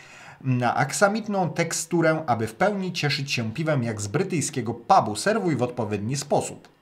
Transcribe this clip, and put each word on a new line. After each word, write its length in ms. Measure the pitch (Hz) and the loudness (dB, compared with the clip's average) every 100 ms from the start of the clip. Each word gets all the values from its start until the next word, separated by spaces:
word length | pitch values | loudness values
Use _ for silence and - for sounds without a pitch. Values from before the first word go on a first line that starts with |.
| - - - - | -20 -20 -20 -6
na 320 | 131 123 120 - | -2 0 2 2
aksamitną 720 | 123 - 196 220 214 196 165 | 0 4 2 2 -2 -2 0
teksturę, 720 | 170 170 - - 170 160 160 - | 0 -2 -2 0 2 4 2 0
aby 200 | 113 110 | -2 -2
w 80 | - | 0
pełni 380 | 190 196 185 | 0 2 -4
cieszyć 380 | 180 143 143 139 | -2 -2 -2 -2
się 220 | 127 110 | -4 -4
piwem 300 | 117 156 143 | -2 0 0
jak 180 | 117 101 | 0 -4
z 60 | 104 | -2
brytyjskiego 640 | 107 - 127 117 131 113 | -2 0 -2 -2 -4 -4
pubu. 420 | 113 - 190 110 101 | -4 4 4 4 0
Serwuj 400 | 196 220 180 131 | 0 0 0 0
w 80 | |
odpowiedni 540 | 123 123 104 104 107 143 | 0 -2 -2 -2 -2 -6
sposób. 500 | - 175 - 104 - _ | -2 -2 -2 -8 -18 _